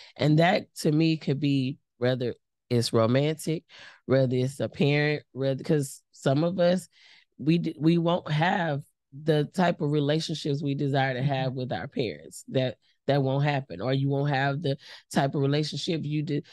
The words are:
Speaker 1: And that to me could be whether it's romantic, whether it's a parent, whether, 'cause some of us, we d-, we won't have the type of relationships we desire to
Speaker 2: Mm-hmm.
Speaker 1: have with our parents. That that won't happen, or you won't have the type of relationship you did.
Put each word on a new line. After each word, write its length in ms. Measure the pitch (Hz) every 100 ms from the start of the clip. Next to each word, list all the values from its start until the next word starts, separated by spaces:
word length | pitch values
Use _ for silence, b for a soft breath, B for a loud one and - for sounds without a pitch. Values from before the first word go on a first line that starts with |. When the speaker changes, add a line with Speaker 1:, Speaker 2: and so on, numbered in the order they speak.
| B -
Speaker 1:
And 240 | 147 151
that 340 | 170 208 - -
to 140 | 165
me 260 | 151 165 160
could 220 | - 139
be 380 | 143 139 127 - _ -
whether 380 | 123 127 120 - _ _ -
it's 240 | 120 113
romantic, 680 | 120 113 131 147 156 - 156 _ B B B -
whether 300 | 131 131 127
it's 240 | 127 -
a 100 | 113
parent, 540 | - 143 147 147 147 _
whether, 320 | 127 135 135
'cause 400 | - 151 139 - _
some 320 | - 143 139
of 160 | 170 185
us, 280 | 175 185 - b b b b _
we 180 | 135 170
d-, 180 | 160 -
we 180 | 156 170
won't 320 | 170 175 -
have 540 | 151 180 202 165 143 - _ _ 139
the 220 | 156 151 143 -
type 260 | 175 170
of 80 | 147
relationships 680 | 151 143 160 160 151 156 139
we 140 | 139 139
desire 380 | 143 139 135 123
to 60 |
Speaker 2:
Mm-hmm. 80 | 139
Speaker 1:
have 240 | 135 131
with 180 | 131 127
our 160 | 101 143
parents. 560 | - 110 73 78 - -
That 280 | 131 127 - _ _ -
that 160 | 143
won't 200 | 135 139
happen, 380 | 147 143 135 87
or 120 | 120
you 160 | 135 139
won't 200 | 139 147
have 320 | 135 139 143
the 160 | 151 139 B B _
type 220 | - 139 147
of 60 |
relationship 600 | 139 147 147 143 - 156
you 180 | 147 151
did. 220 | 147 143 B